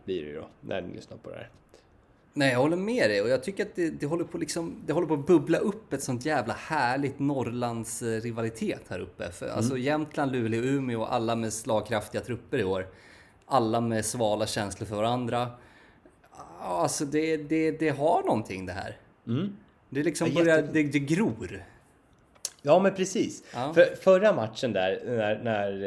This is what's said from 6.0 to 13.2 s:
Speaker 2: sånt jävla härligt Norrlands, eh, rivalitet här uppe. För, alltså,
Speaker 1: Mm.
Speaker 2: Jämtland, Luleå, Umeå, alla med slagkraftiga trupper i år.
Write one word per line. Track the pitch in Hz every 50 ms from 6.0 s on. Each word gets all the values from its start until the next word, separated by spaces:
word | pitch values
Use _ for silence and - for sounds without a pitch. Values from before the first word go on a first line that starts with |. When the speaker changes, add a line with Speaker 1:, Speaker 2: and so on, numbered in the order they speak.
| -
Speaker 2:
sånt | - 127 117 123
jävla | 151 156 135 110 113 101
härligt | - - - 160 147 127 117 127 139 143 131 - -
Norrlands, | 139 143 143 131 117 117 117 123 123 117 117 113 113 - - -
eh, | 123 113 113 110
rivalitet | 110 117 113 117 113 113 113 - 214 196 - - - -
här | 98 92
uppe. | 95 90 - - 98 92
För, | 92 - - 120
alltså, | 113 123 113 127
Speaker 1:
Mm. | 135 127 123
Speaker 2:
Jämtland, | 139 151 156 156 151 - 160 143 135
Luleå, | 127 127 113 113 113 113 120
Umeå, | 135 139 143 135 123 117 113 110
alla | - 127 123 113 113 117
med | 113 113 110 110
slagkraftiga | - - 123 113 107 104 - 117 104 104 - - 107
trupper | - - 120 - - - - 131
i | 101
år. | 92 95 92 92 92 - - - - - -